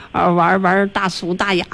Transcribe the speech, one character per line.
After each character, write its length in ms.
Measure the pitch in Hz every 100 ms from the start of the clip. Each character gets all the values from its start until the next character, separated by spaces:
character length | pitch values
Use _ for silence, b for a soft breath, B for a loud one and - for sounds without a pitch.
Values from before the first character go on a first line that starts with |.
| B
呃， 200 | - 175
玩， 300 | 175 170 190
玩 260 | 190 190 202
大 200 | 208 190
俗 240 | - 175
大 200 | 185 202 180
雅 100 | -